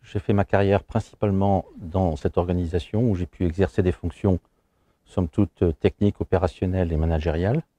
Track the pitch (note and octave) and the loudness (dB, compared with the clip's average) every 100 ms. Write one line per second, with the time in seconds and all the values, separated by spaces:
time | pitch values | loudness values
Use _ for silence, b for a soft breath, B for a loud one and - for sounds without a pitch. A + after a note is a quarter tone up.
0 | - G#2 - G2+ G2 G2 G2 G2+ - A2+ | -6 -8 0 0 2 2 4 2 0 -4
1 | - - G#2 G2 G2 F#2+ - - F2 F#2 | -4 -4 0 2 2 0 -2 -14 -6 -2
2 | F#2 D#2 F#2 F#2 F2 F2+ F2 F2+ - G#2 | 0 0 -2 -2 0 -2 -2 -4 -4 -2
3 | B2 F#2+ F2+ - F2+ E2 F#2+ - F2+ E2+ | 0 0 -4 -2 -4 0 -2 2 -2 -2
4 | F2+ - G2 F2+ _ _ _ _ _ _ | -8 -2 0 0 _ _ _ _ _ _
5 | _ - F2 - G2 _ F2+ D#2 G2+ - | _ -4 -4 0 -2 _ -2 2 -2 2
6 | G#2 - - F#2 F#2 - F#2 F#2 F2 D#2+ | -2 0 -2 0 0 -2 -4 -2 0 0
7 | E2 E2 D#2+ D#2 F#2 C#3+ - | 0 0 -2 -2 0 -2 -6